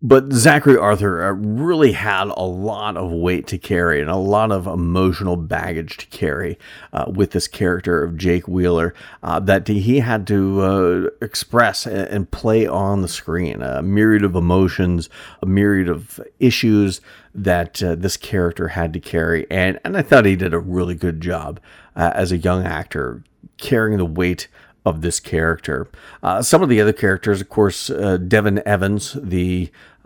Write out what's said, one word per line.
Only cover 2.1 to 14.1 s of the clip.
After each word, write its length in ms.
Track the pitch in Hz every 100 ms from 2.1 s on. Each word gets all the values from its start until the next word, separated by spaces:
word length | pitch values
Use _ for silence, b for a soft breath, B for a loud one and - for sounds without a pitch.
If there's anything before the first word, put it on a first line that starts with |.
| 98 98
a 160 | -
lot 520 | 92 90 101 104 107 85
of 160 | 92
weight 340 | 82 87 90 -
to 100 | 92
carry 420 | - 90 87 76
and 100 | 73
a 60 | 92
lot 340 | 98 104 110
of 160 | 98 90
emotional 720 | 87 85 90 92 85 95 87
baggage 600 | 78 82 82 82 80 -
to 100 | -
carry, 520 | - 80 71 90 - B B B
uh, 120 | - 69
with 200 | 92 98
this 160 | 92 -
character 540 | - 92 87 92 85
of 140 | 85 80
Jake 300 | 90 87 87
Wheeler, 480 | 92 90 85 85 - B B
uh, 180 | 80 82
that 280 | 95 98 101
he 320 | 104 101 135
had 260 | 120 113 98
to, 340 | 101 95 98
uh, 500 | 95 98 90 90 92 -
express 640 | 107 - - 117 113 95 -
a-, 260 | 101 92
and 180 | 101 92
play 360 | - 113 110 110
on 360 | 85 98 101
the 60 | 90
screen. 540 | - - 85 87 50
A 200 | 64 67
myriad 420 | 85 101 110